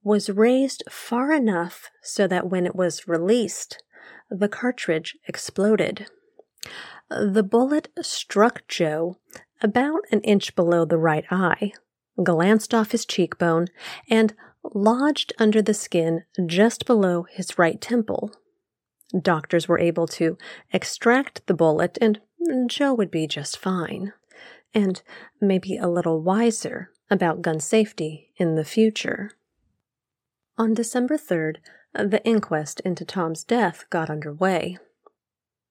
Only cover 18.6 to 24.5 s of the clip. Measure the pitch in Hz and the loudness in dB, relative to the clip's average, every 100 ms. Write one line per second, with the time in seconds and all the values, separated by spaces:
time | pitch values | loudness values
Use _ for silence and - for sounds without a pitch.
18.6 | _ _ _ _ - 185 185 156 - 170 | _ _ _ _ -6 -2 2 0 2 -2
19.6 | 160 170 170 165 165 - 165 185 - - | 2 2 2 0 -4 -2 -2 -2 -14 -20
20.6 | - 190 - - 233 254 277 - - 170 | -4 -4 -4 -2 2 2 0 -8 -2 2
21.6 | 160 156 175 - 226 208 _ - 339 254 | 2 2 0 2 2 0 _ -6 -2 0
22.6 | 240 - 285 240 190 165 156 147 143 - | -2 0 0 0 0 -2 -4 -6 -8 -6
23.6 | 214 180 160 - 196 - _ - - | -4 -4 -4 -6 -10 -12 _ -20 -20